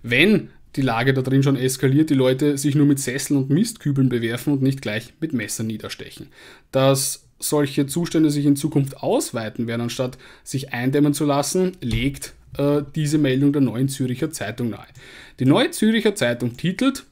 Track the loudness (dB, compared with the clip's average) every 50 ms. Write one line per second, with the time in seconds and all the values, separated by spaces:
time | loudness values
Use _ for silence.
0 | -2 0 2 4 6 6 4 2 0 -4 -18 -20 -20 -10 -4 -2 0 0 0 2
1 | 2 2 2 2 0 2 2 4 4 4 2 2 0 -2 -2 0 0 2 4 2
2 | 2 2 2 2 4 2 2 2 2 0 0 0 -2 0 2 4 4 4 2 0
3 | -2 -6 -6 -6 -4 -2 0 0 2 2 2 0 0 -2 -4 -6 -4 -2 0 2
4 | 2 2 2 0 -2 -2 -4 -4 -2 -2 0 2 0 0 0 -2 -6 -6 -6 -6
5 | -8 -10 _ _ -8 -4 -4 -6 -4 -6 -6 -6 -6 -6 -6 -8 -10 -12 -12 -12
6 | -14 -18 -16 -18 -20 -20 -20 -20 -20 -20 -20 -20 _ _ 0 2 4 4 4 2
7 | 0 -6 -6 -10 _ _ _ _ -6 -2 0 0 0 0 0 -2 -2 -2 -2 -4
8 | -4 -2 2 2 2 2 2 2 2 2 2 2 0 -2 0 0 0 0 -6 -6
9 | -4 -2 0 0 -2 -4 -6 -8 -8 -8 -6 -6 -6 -4 -2 -4 -4 -4 -4 -4
10 | -6 -6 -6 -12 -20 -20 -20 -20 _ -8 -6 -6 -6 -6 -6 -2 -2 0 2 4
11 | 2 2 2 0 0 0 0 0 -2 -2 0 0 -2 -2 -4 -6 -6 -4 -2 0
12 | -2 -2 -4 -6 -14 -16 -18 -20 -20 -14 -6 -2 0 2 2 0 -2 -4 -4 -4
13 | -2 0 2 2 2 2 2 2 2 2 4 4 2 2 2 0 -2 -2 -2 -4
14 | -4 -4 -2 -4 -4 -6 -6 -8 -10 -10 -6 -6 -6 -6 -6 -8 -14 -20 -20 -20
15 | -20 -20 -20 -20 -20 -20 -6 0 4 4 6 6 4 2 0 2 2 4 4 4
16 | 2 2 0 2 0 0 0 -2 -4 -6 -6 -4 -4 -4 -2 0 0 0 0 -2
17 | -14 _